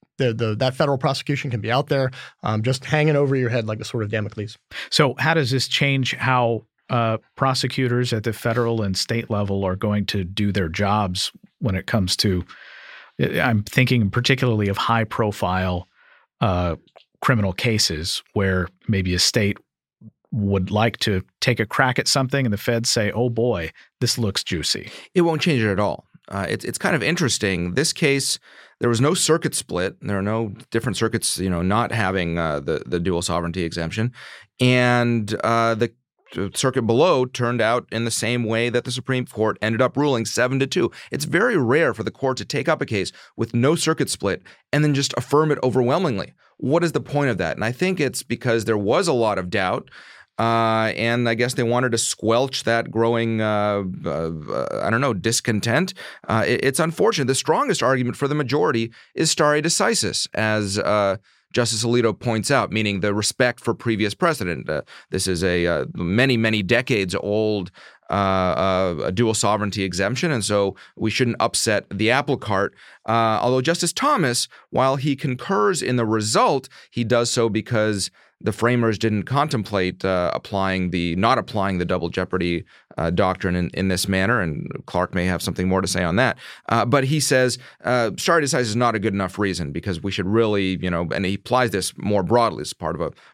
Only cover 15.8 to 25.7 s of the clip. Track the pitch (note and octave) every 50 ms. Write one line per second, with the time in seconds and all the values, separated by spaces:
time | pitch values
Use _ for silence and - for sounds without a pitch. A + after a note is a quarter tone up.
15.8 | F2+ _ _ _ _ _ _ _ _ _ _ - - G#2 F#2 F2+ F2+ E2+ D#2+ -
16.8 | _ _ - - _ _ _ - - - C3 A2 G#2 F#2+ F2+ - - B2 A2 G#2+
17.8 | - - E2+ D2+ E2 F#2+ - - - _ - G#2+ G2 F#2+ F#2+ F#2 F2+ F2+ _ _
18.8 | _ - G#2+ G2 F#2 F#2 F2+ F2 - - - A#2+ G#2 G2+ G#2 - _ _ _ _
19.8 | _ _ _ _ - A2 - _ _ - - G#2+ G2+ G2 G2 G2 F#2 - G#2 G#2+
20.8 | A2+ A#2 - - - A2+ G2 F#2 - _ _ - - C3 A#2+ - A2 - - -
21.8 | C3+ B2+ B2+ - - - - C#3 C3+ B2 C3+ C#3 C3 A#2 G2+ G2 - - A#2+ A#2
22.8 | A2+ - - A#2+ G#2 G#2 - G#2+ B2 B2+ A#2 A2+ A#2 B2 A2 F2+ E2 D#2 - -
23.8 | - _ _ - B2 A#2 - B2 A2+ G2+ F#2 - - - - D#2+ D2 - - -
24.8 | - - - - - - - F#3 E3+ E3+ D#3+ D3+ - F3+ D3+ B2 A2 G#2+